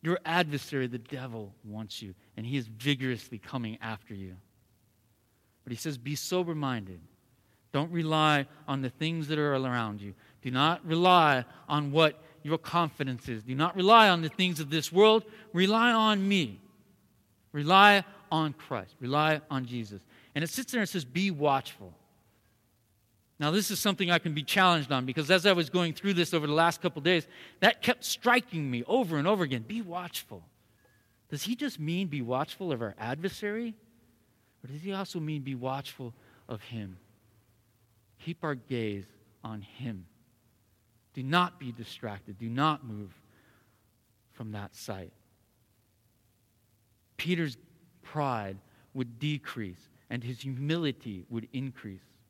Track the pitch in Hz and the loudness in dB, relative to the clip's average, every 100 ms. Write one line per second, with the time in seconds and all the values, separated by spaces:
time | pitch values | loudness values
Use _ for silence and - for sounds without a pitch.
0 | 156 180 156 170 170 143 - 139 127 120 | 0 -2 0 2 2 -2 -4 -4 -2 -4
1 | 117 139 131 113 101 - 110 104 107 - | -10 -10 -8 -10 -12 -14 -14 -12 -10 -12
2 | 104 92 _ - 113 139 110 110 131 139 | -14 -16 _ -12 -4 -4 -6 -6 -2 0
3 | 131 117 - 117 - 131 117 110 113 107 | 0 -4 -8 -16 -10 -8 -6 -8 -8 -10
4 | - 101 95 92 _ _ _ _ _ _ | -10 -14 -12 -16 _ _ _ _ _ _
5 | _ _ _ _ _ _ - 120 160 135 | _ _ _ _ _ _ -12 -8 -8 -8
6 | 123 147 - 180 175 160 139 123 95 87 | -8 -8 -2 -2 -2 -4 -4 -4 -8 -16
7 | - _ _ _ _ _ _ 139 165 170 | -20 _ _ _ _ _ _ -4 -2 -4
8 | 156 156 156 147 135 - - 135 131 - | 0 4 4 4 0 -10 -6 -4 -4 -4
9 | 156 165 147 151 147 135 131 123 110 104 | -4 -4 -2 -2 0 0 0 -2 -2 -6
10 | 101 95 - _ 127 127 151 175 170 165 | -12 -16 -20 _ -4 2 2 2 -2 2
11 | 180 180 156 131 123 - - 147 143 147 | 6 8 8 4 0 -14 -4 -2 2 6
12 | 156 - - - 147 160 - 175 165 - | 4 4 -20 -14 -4 -4 0 0 0 -2
13 | 135 123 - 113 110 131 165 185 190 226 | -6 -4 -6 -8 -6 0 0 2 8 10
14 | 214 175 160 - 185 156 147 160 - 175 | 10 6 0 0 0 0 -2 -4 0 6
15 | 214 220 214 - - 170 190 220 240 226 | 8 8 2 -20 -8 0 2 4 4 4
16 | 220 208 190 202 131 95 - _ _ _ | 2 2 2 2 2 -6 -20 _ _ _
17 | _ _ _ _ _ 147 147 190 208 202 | _ _ _ _ _ -6 4 8 10 8
18 | - - - 160 156 - - 123 92 _ | 2 -16 -4 -2 -2 -4 -8 -8 -8 _
19 | 123 143 156 151 151 135 123 120 107 101 | -2 0 2 0 -2 -8 -6 -8 -10 -12
20 | _ - - 143 160 - 262 226 202 185 | _ -20 -8 -6 -4 -6 -4 -2 -2 -4
21 | 127 139 196 151 147 135 - - 92 82 | -4 -2 -2 2 2 2 -2 -16 -20 -20
22 | _ _ _ _ _ _ _ _ _ _ | _ _ _ _ _ _ _ _ _ _
23 | _ _ _ _ 147 180 190 190 208 185 | _ _ _ _ 0 0 0 -2 -2 0
24 | 180 175 175 151 139 - 185 170 135 135 | 2 2 0 -6 0 4 6 4 2 -2
25 | 127 131 147 180 185 180 151 180 170 156 | -2 -4 2 4 6 4 2 2 0 0
26 | 196 180 165 170 147 151 170 170 180 151 | 0 0 2 0 2 4 4 2 -4 -2
27 | 147 180 - - - - 196 - - 240 | 2 2 0 -16 -20 2 2 4 0 0
28 | - - 240 247 - 170 143 123 120 240 | -2 -2 4 4 2 -4 -2 -4 0 0
29 | 208 160 160 208 160 127 113 220 196 170 | 2 0 2 2 0 -2 -6 -8 -8 -10
30 | 180 - - 98 82 _ _ _ _ _ | -10 -12 -14 -18 -20 _ _ _ _ _
31 | _ _ _ 147 190 240 294 - 151 175 | _ _ _ -10 -6 -4 -6 -4 -4 -2
32 | 190 143 117 127 156 - 185 131 113 - | -2 -4 -2 -2 -4 -6 -6 -4 -4 -6
33 | 110 139 185 - 208 214 233 220 _ _ | -6 -4 -6 -6 -6 -6 -8 -10 _ _
34 | _ _ _ _ _ _ 127 143 180 196 | _ _ _ _ _ _ -16 -12 -8 -6
35 | 190 180 156 151 135 131 127 131 139 - | -6 -6 -4 -6 -6 -6 -4 -4 -8 -12
36 | 123 - - - - 113 - 117 101 90 | -14 -14 -20 -20 -12 -12 -10 -10 -10 -14
37 | _ _ _ _ _ _ _ _ _ _ | _ _ _ _ _ _ _ _ _ _
38 | _ _ - 170 160 135 - 123 110 101 | _ _ -12 -8 -6 -6 -6 -4 -4 -6
39 | 92 _ _ _ 117 107 98 - 127 98 | -10 _ _ _ -14 -12 -14 -12 -10 -10
40 | 87 _ _ _ _ _ _ _ _ _ | -14 _ _ _ _ _ _ _ _ _
41 | _ - 131 170 180 - 131 117 113 - | _ -10 0 2 0 -4 -12 -12 -14 -10
42 | 117 98 - 98 113 120 151 147 131 104 | -10 -10 -12 -10 -6 0 0 0 -6 -12
43 | 101 - _ _ _ _ _ _ _ _ | -12 -18 _ _ _ _ _ _ _ _
44 | _ _ _ _ 110 104 101 - - 98 | _ _ _ _ -12 -10 -12 -14 -12 -12
45 | 90 _ _ _ _ _ _ _ _ _ | -12 _ _ _ _ _ _ _ _ _
46 | _ _ _ _ _ _ _ _ _ _ | _ _ _ _ _ _ _ _ _ _
47 | _ - 160 175 156 123 - _ _ _ | _ -8 -2 0 0 -6 -20 _ _ _
48 | - 151 139 120 101 98 _ _ _ 135 | -10 -4 -2 -2 -4 -10 _ _ _ -8
49 | 120 117 147 147 - - 101 90 _ _ | -8 -4 -4 -4 -6 -10 -10 -10 _ _
50 | _ 120 120 123 135 127 143 165 156 127 | _ -8 -8 -10 -8 -6 -2 0 -2 -4
51 | 113 95 87 117 107 131 135 - 107 95 | -10 -12 -8 -8 -8 -8 -8 -10 -16 -16
52 | _ _ | _ _